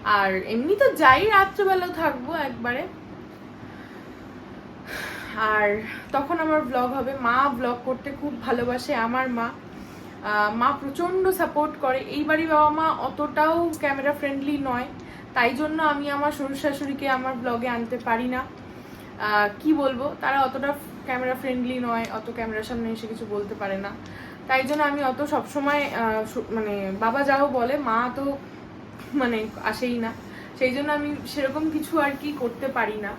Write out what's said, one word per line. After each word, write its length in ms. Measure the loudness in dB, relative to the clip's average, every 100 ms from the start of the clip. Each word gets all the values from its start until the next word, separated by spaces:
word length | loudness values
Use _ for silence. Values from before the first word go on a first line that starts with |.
আর 280 | 4 4 4
এমনি 420 | 2 0 -2 2 6
তো 200 | 6 8
যাই, 300 | 8 8 8
রাত্রেবেলাও 640 | 6 6 4 2 4 0
থাকবো 440 | 0 0 0 -4
একবারে। 540 | -4 -4 -4 -4 -4 -6 -10 -14 -14 -16 -16 -16 -16 -16 -14 -16 -16 -16 -16 -14 -14 -14 -14 -14 -14 -12 -10 -8 -10 -10 -2
আর 460 | 2 4 4 2 -2 -10 -2
তখন 280 | 0 0 0
আমার 220 | 4 4
ব্লগ 280 | 4 0 2
হবে। 200 | 0 -2 0
মা 280 | 2 4 4
ব্লগ 280 | 2 -2 -2 -2
করতে 260 | -4 -4 -6
খুব 200 | -6 -4
ভালোবাসে, 540 | -2 0 0 -2 -2 0
আমার 340 | 2 2 0
মা। 200 | 0 -4 -6 -14 -16 -14 -16 -16 -10
আহ, 320 | 0 4 4 4
মা 220 | 2 2
প্রচণ্ড 460 | -4 -2 0 4 2
সাপোর্ট 460 | 4 2 2 0 0
করে। 180 | 0 0
এই 240 | 0 -2
বাড়ির 240 | 2 2 6
বাবা 220 | 6 6
মা 200 | 6 2
অতটাও 800 | 2 -2 -2 -2 4 4 6 2 0
ক্যামেরা 340 | 0 2 0
ফ্রেন্ডলি 440 | 0 -2 -2 0 0
নয়, 280 | 0 -2 -4 -10 -14 -16 -6
তাই 200 | 2 2 2
জন্য 280 | 0 2
আমি 260 | 2 2 0
আমার 200 | 0 0
শ্বশুর 240 | 0 -4 0
শাশুড়িকে 540 | 0 0 -4 -2 0
আমার 260 | 0 0 -4
ব্লগে 320 | -2 -2 -2
আনতে 300 | -2 -2 -4
পারি 300 | 0 0 0
না। 100 | -2
আহ, 1120 | -4 -10 -16 -16 -16 -16 -16 -4 2 4 4 2
কি 140 | 2
বলবো, 420 | 4 4 2 -4 -2
তারা 200 | 0 4
অতটা 320 | 2 2 -2 -2 -6 -12 -4
ক্যামেরা 300 | -2 0 -2
ফ্রেন্ডলি 440 | -2 0 0 -2
নয়, 260 | 0 0 -2
অত 180 | -6 -8 -6
ক্যামেরার 280 | -4 -4
সামনে 280 | -4 -4 -4
এসে 160 | -4 -6
কিছু 180 | -8 -4
বলতে 260 | -4 -4 -4
পারে 220 | -4 -4
না, 120 | -4 -10 -12 -14 -14 -14 0
তাই 160 | 0
জন্য 200 | 2 2
আমি 200 | 2 2
অত 220 | 0 0 0
সবসময়, 640 | 0 -2 -2 2 2 0
আহ, 360 | 0 0 0 -2
সু-, 100 | -4 -4
মানে 420 | -2 -2 -2 -2 0
বাবা 240 | 0 2
যাও 240 | 4 4 4
বলে, 300 | 2 0 0
মা 320 | 2 0 0 -2
তো 220 | -4 -4 -8 -16 -16 -16 -16 -16 -6
মানে 340 | 0 0 0 -2 -4
আসেই 340 | -4 -2 -2 0
না, 140 | -2 -6 -12 -14 -14 0
সেই 140 | 0
জন্য 180 | 2 0
আমি 240 | 0 0 -4 -6
সেরকম 420 | -2 -2 0 0
কিছু 300 | -2 0 2
আর 120 | 2 0
কি 120 | -6 -2
করতে 280 | -4 -2 -4
পারি 300 | 0 -2 -2
না। 120 | -6